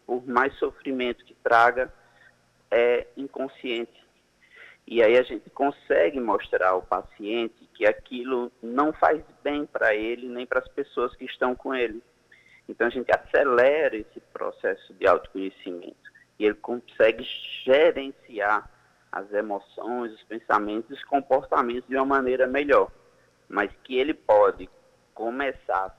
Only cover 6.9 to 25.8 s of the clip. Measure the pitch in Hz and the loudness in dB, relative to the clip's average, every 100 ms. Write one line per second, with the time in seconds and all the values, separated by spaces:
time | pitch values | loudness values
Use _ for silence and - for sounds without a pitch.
6.9 | 92 - - 104 117 113 - _ - 107 | -6 -6 -12 -6 -4 -4 -8 _ 0 0
7.9 | 110 - 123 123 127 120 - 113 123 151 | 0 -4 -10 -4 -4 -4 -10 -6 0 0
8.9 | 156 165 156 - _ 143 147 147 - 113 | 2 2 2 -4 _ -6 -6 -6 -2 0
9.9 | 107 110 120 127 123 127 127 127 - 139 | 0 -2 -6 -8 -10 -6 -6 -4 -8 -8
10.9 | - 123 - 131 - 127 123 139 131 117 | -4 -6 -6 -14 -6 -4 -4 -6 -4 -4
11.9 | 110 - _ _ _ _ _ - - 117 | -6 -16 _ _ _ _ _ -18 -4 -4
12.9 | 127 117 - - 147 143 120 127 147 139 | -4 0 0 2 0 4 4 4 4 0
13.9 | 113 104 - - - 98 - 101 95 - | -2 -8 -16 -20 -10 -10 -6 -6 -6 -10
14.9 | - 95 87 - 95 95 - - 87 87 | -2 2 2 0 -8 -10 -10 -12 -12 -14
15.9 | - - - _ - 107 104 - 120 - | -20 -20 -20 _ -2 0 0 -4 -8 -8
16.9 | - 113 117 - - - - - 135 165 | 2 2 2 -6 -14 -12 -8 2 4 6
17.9 | 139 139 - - 113 101 107 - _ _ | 2 -6 -14 -14 -4 0 0 -2 _ _
18.9 | _ _ 90 101 104 107 101 - - 104 | _ _ -10 -4 -4 -2 -6 -8 -12 -8
19.9 | 123 120 110 _ 113 - 110 104 107 113 | -6 -8 -12 _ -12 -2 0 0 -6 -8
20.9 | 139 - 139 135 135 - - 123 120 - | -14 -4 -4 0 -2 0 -2 -2 -4 -4
21.9 | 131 135 139 127 127 127 135 147 123 95 | -2 0 0 0 0 0 0 2 2 2
22.9 | - _ _ _ _ _ 95 101 - - | -4 _ _ _ _ _ -4 -4 -6 -6
23.9 | 127 139 156 - 104 101 - 95 _ _ | -2 -2 -2 4 6 6 2 -8 _ _
24.9 | _ _ - 113 127 139 131 - 95 | _ _ -10 -6 -4 -6 -6 -4 -4